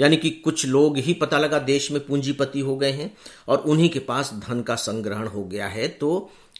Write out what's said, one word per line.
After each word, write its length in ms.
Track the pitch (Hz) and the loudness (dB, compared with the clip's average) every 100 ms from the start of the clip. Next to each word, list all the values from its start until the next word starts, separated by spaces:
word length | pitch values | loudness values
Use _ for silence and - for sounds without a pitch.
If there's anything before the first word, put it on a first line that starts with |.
यानी 160 | 143 160 | 4 4
कि 140 | 160 | 2
कुछ 360 | 160 160 156 135 | -2 -2 -2 2
लोग 320 | 131 151 143 | 4 4 4
ही, 160 | 127 | 0
पता 240 | 170 147 143 | 0 0 2
लगा, 200 | 151 147 | 2 0
देश 340 | 131 139 - | 2 0 0
में 140 | 147 139 | -4 -2
पूंजीपति 540 | 143 135 143 135 143 | -2 -2 -2 -2 -2
हो 160 | 135 135 | -4 -2
गए 160 | 139 | -2
हैं 240 | 135 170 - - - - | -2 -6 -12 -20 -10 -2
और 100 | 139 | 0
उन्हीं 300 | 151 156 170 | 4 4 4
के 100 | 139 | 2
पास 360 | - 123 139 110 - | -4 -4 -4 -8 -6
धन 140 | 120 | -4
का 120 | 117 | -2
संग्रहण 520 | 117 - 110 104 104 110 | -4 -4 -4 -4 -6 -6
हो 180 | 98 | -6
गया 240 | 98 101 98 | -8 -6 -6
है, 200 | 101 127 | -4 -6
तो 440 | - 147 180 - - _ - | -2 -2 -2 -4 -16 _ -14